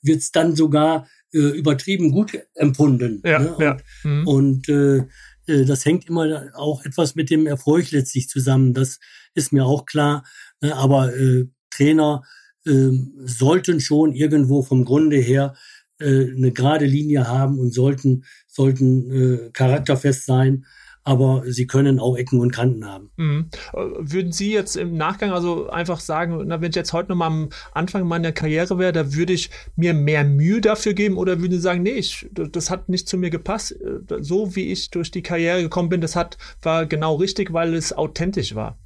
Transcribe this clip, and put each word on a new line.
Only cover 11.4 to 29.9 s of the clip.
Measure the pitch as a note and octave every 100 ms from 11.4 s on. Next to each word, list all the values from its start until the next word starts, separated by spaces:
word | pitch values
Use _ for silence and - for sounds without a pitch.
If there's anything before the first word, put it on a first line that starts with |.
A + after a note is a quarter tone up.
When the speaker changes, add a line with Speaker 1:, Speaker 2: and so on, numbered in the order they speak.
| B2+ _ _
Speaker 1:
Trainer, | - C#3+ D#3 D3+ D3 - - _ _ D#3+
ähm, | C3+ C3+ C3 C3 - B2+
sollten | A#2+ C3 F3+ F#3 E3
schon | - D3+ D#3
irgendwo | C3 D3+ D3+ C3 C#3+
vom | C3+ C3 A#2
Grunde | C#3 D#3 D3
her, | A#2+ C3+ C#3 C3 - - _ _
äh, | D3 C3+ B2+
eine | C3 C3
gerade | A#2 C3 D#3 C#3+
Linie | C#3 D3+ C#3+ A#2+
haben | B2+ C3+ C#3
und | B2
sollten, | A#2 C3 C3+ C3+ C3 - - _
sollten, | - C3+ C3 C3 C3 B2
äh, | C3 C3 B2 A#2
charakterfest | - C3 D3 C#3 C3+ C#3 C3 -
sein. | C3 C3 C3+ - - - -
Aber | - C3 C3+ C3 B2+
sie | B2 B2+
können | C3+ C#3 C3
auch | A#2+ B2
Ecken | B2 B2+
und | A#2+
Kanten | B2+ B2+ A2+ G#2
haben. | G2 G2+ -
Speaker 2:
Mhm. | D#3 D3 D#3+ - -
Äh, | - - -
würden | D3+ F3 F3
Sie | D#3+ G3+
jetzt | G#3+ G3 D#3+
im | F3 E3
Nachgang | D#3 G3 G#3
also | F3+ F3 E3 C#3+
einfach | E3 E3+ E3
sagen, | - D#3 E3+ E3 C#3
„Na, | E3
wenn | E3+
ich | E3+
jetzt | E3
heute | E3+ F3
noch | F3+
mal | E3
am | D#3 D3+ - -
Anfang | D3 F3 G3+ F3+
meiner | E3+ E3
Karriere | D#3 D#3 D#3 F3+ F#3
wäre, | F#3
da | E3 C#3+ C#3+
würde | F3
ich | F3+ - - - -
mir | E3+